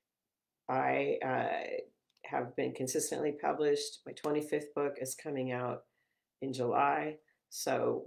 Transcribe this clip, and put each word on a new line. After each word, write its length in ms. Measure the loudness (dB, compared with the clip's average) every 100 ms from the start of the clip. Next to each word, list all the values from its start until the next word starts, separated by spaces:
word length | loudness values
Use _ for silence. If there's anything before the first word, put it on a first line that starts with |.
| _ _ _ _ _ _ -2
I, 480 | 2 4 4 2 2
uh, 440 | 2 2 2 -2 -2 -6 -6 _ _ _ -6
have 300 | -4 -2 -2
been 180 | -2
consistently 600 | -2 -2 -2 -2 0 -2 0
published. 580 | 0 2 4 2 0 -8 -14
My 80 |
twenty-fifth 600 | -6 0 0 2 -2 -2 -2
book 200 | -2 -2
is 140 | -6 -6
coming 360 | -4 -2 0
out 320 | 0 -2 -4 -10 _ _ _ _ -8
in 120 | -4
July. 600 | 0 2 4 4 4 0 -6 _ _ _
So 560 | -6 0 2 2 0